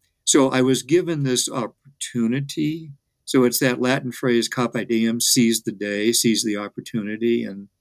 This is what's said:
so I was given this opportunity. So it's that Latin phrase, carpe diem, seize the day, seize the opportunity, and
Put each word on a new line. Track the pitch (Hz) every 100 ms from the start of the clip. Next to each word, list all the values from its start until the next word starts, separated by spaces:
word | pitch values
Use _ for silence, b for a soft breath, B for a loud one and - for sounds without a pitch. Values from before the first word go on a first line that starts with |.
| _ _
so | - 156 135
I | 131
was | 127 131
given | - 170 170 160
this | 135 123 -
opportunity. | 131 107 - _ _ - 123 113 131 139 - 151 160 160 143 _ _ -
So | 139
it's | 123 120
that | 135 123
Latin | 127 135 127
phrase, | - 131 117 113
carpe | - 120 120 104
diem, | 117 113 117
seize | - - 117 113
the | -
day, | 98 104 101 110
seize | 113 117 107
the | 113 101
opportunity, | 104 - - 113 101 107 117 117
and | 110 98 101 _